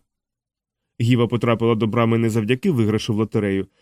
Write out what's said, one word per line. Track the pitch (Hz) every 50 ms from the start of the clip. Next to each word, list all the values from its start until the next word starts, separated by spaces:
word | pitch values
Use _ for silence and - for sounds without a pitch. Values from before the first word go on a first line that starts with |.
| _ _ _ _ _ _ _ _ _ _ _ _ _ _ _ _ _ _ _ _
Гіва | 113 117 127 117 120 104
потрапила | 123 113 107 120 117 104 113 113 117
до | 107 117 110
Брами | 101 120 117 113 113 113
не | 113 117
завдяки | 107 117 107 104 123 131 - 202
виграшу | 165 120 113 104 107 107 - - 110
в | 104
лотерею, | 110 107 - 117 101 101 98 95 95 - _ _